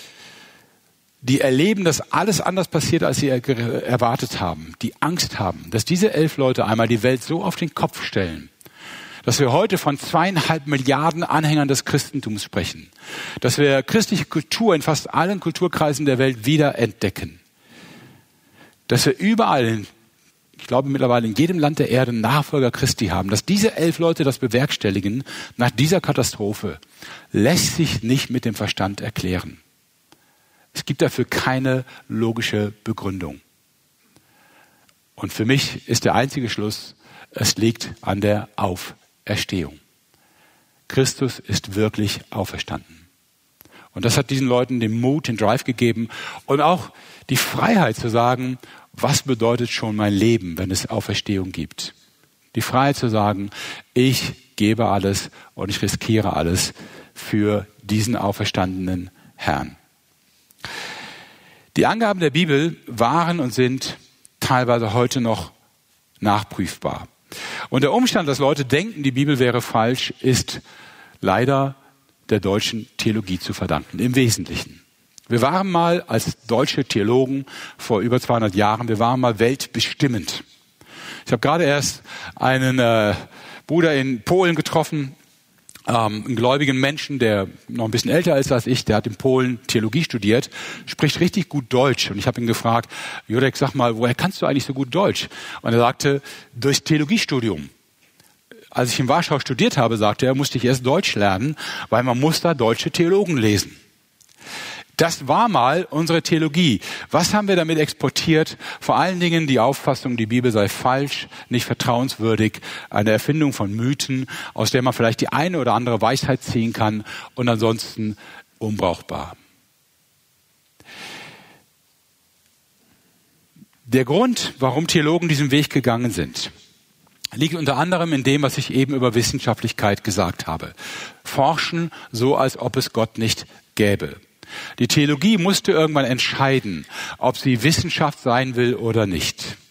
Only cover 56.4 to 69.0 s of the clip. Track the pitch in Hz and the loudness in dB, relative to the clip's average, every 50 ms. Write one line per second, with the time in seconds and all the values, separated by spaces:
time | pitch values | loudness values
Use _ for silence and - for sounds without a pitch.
56.4 | 80 82 90 - - - - - - - - - - - _ - - - - 107 | 0 0 0 0 0 -4 -6 -12 -18 -20 -20 -20 -20 -20 _ -18 -8 -2 0 2
57.4 | 104 104 104 101 101 - _ _ - 98 107 107 107 117 117 - - 101 98 - | 2 2 2 0 -2 -6 _ _ -6 -2 0 0 0 0 -2 -2 -2 -2 -2 -2
58.4 | 104 - - 104 92 92 92 95 92 92 92 90 90 92 - _ - - _ - | -4 -2 0 0 -2 -2 -2 -4 -4 -4 -4 -4 -6 -10 -14 _ -20 -20 _ -6
59.4 | - 87 76 69 67 - - - _ _ _ _ _ _ _ _ _ _ _ _ | -4 -2 -2 -2 -4 -8 -12 -18 _ _ _ _ _ _ _ _ _ _ _ _
60.4 | _ _ _ _ - - - - - - - - - - - - - - - - | _ _ _ _ -16 -14 -14 -12 -12 -12 -14 -14 -16 -18 -18 -20 -20 -20 -20 -20
61.4 | _ - - _ _ _ _ - - 127 190 226 233 208 202 185 170 147 127 160 | _ -20 -20 _ _ _ _ 0 2 2 2 2 0 0 0 0 0 0 0 0
62.4 | 180 156 143 139 156 170 156 - - - 123 107 117 120 147 170 170 165 175 170 | 2 2 2 2 2 0 -4 -8 -12 -12 -2 0 0 2 2 2 0 0 0 -2
63.4 | 135 123 104 127 127 123 131 127 - - - - _ _ _ _ _ _ _ _ | -2 -2 0 0 0 0 0 -4 -6 -8 -10 -12 _ _ _ _ _ _ _ _
64.4 | - - 135 127 123 117 120 117 117 104 104 123 123 123 - 135 117 113 110 98 | -2 0 2 2 2 2 2 2 0 0 2 2 0 2 0 0 0 0 0 -2
65.4 | 85 - - _ _ _ _ _ _ _ _ _ _ _ _ _ 104 104 101 104 | -4 -10 -16 _ _ _ _ _ _ _ _ _ _ _ _ _ 0 2 2 2
66.4 | 101 - - - 95 82 - - - 69 - - - - _ _ _ _ - - | 0 -4 -6 -6 -6 -6 -6 -6 -6 -6 -6 -6 -10 -16 _ _ _ _ -16 -14
67.4 | - - - - - - - 127 143 139 196 240 254 233 - 220 165 143 135 - | -12 -10 -10 -12 -8 -4 0 0 2 2 2 2 2 2 2 0 0 0 0 2
68.4 | 139 135 156 143 135 120 135 151 196 226 196 151 | 2 2 2 0 0 0 0 0 0 -4 -8 -4